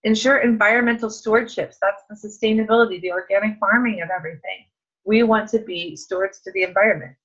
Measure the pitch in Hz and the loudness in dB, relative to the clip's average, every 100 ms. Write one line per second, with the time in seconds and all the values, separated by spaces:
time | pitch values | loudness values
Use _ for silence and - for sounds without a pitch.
0 | 220 220 254 277 240 220 208 233 240 233 | 0 2 2 4 2 2 2 2 2 -2
1 | 226 214 226 226 226 - - _ 196 202 | -6 -8 0 0 0 -8 -8 _ -2 -2
2 | _ 214 214 - 220 220 214 226 233 180 | _ -18 -16 -4 0 0 2 4 2 0
3 | 180 180 180 196 214 214 196 233 247 190 | -6 -6 -2 -2 0 -2 2 2 2 -4
4 | 165 185 160 165 185 - _ _ _ _ | -6 -6 -8 -14 -14 -16 _ _ _ _
5 | 190 220 233 220 214 226 214 175 170 151 | 0 2 4 2 2 -4 -4 -10 -10 -14
6 | - 185 196 - - 190 185 180 214 165 | -8 -4 -4 -6 -10 -4 -2 2 2 2
7 | 120 _ | -6 _